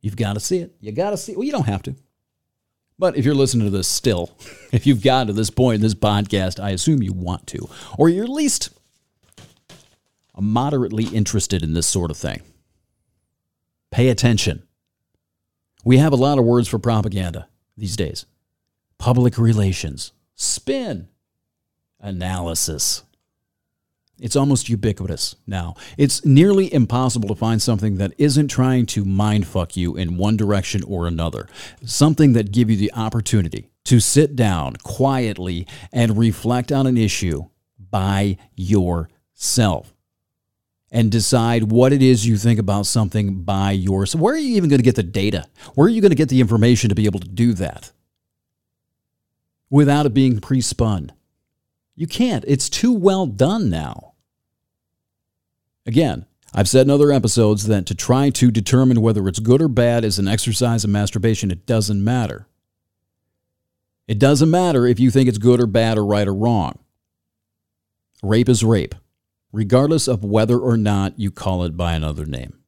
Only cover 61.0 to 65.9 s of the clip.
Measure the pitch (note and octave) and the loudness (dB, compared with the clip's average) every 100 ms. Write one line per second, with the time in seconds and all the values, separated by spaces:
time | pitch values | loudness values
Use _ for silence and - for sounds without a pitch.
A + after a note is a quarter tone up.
61 | G#2 G#2 A2+ A2+ G2 F2 - A2+ G2+ G2+ | 0 0 0 0 -2 -6 -2 0 0 0
62 | G2+ B2 G#2 A1+ - _ _ _ _ _ | 0 0 -4 -8 -16 _ _ _ _ _
63 | _ _ _ _ _ _ _ _ _ _ | _ _ _ _ _ _ _ _ _ _
64 | - G#2 C3+ C#3+ D#3+ E3+ F3+ C#3 B2 A2+ | -6 2 4 4 4 4 2 2 2 4
65 | B2+ B2+ B2+ G#2+ A#2 B2 A#2+ G2 A2+ | 4 4 2 2 4 4 2 2 0